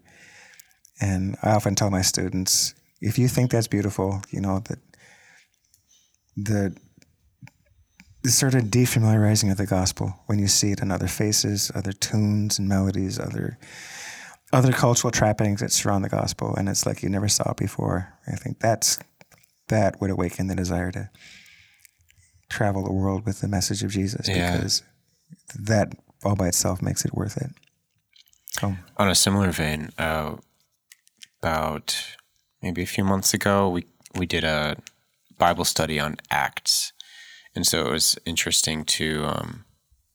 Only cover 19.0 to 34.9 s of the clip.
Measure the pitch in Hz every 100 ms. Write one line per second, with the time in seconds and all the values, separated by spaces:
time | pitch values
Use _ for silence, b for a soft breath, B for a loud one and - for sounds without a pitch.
19 | - _ - - _ _ - 107 98 -
20 | 98 95 87 - 95 92 90 87 90 90
21 | 101 b b b b b b b b b
22 | _ _ _ _ - - 101 98 98 95
23 | 98 95 107 - 101 98 - 101 101 101
24 | 98 - - 90 87 87 98 - - _
25 | _ _ _ - - 110 104 107 - -
26 | _ _ 98 101 90 - 92 92 98 95
27 | - - 101 - 131 - _ _ _ _
28 | _ _ _ _ - - 101 95 - -
29 | 98 87 104 98 95 80 76 76 76 -
30 | 80 80 76 - - _ _ _ _ -
31 | _ _ - _ 170 78 78 76 - -
32 | - - _ _ _ _ 92 87 90 -
33 | 98 95 - 104 104 101 98 87 - _
34 | - - 90 82 80 76 76 - -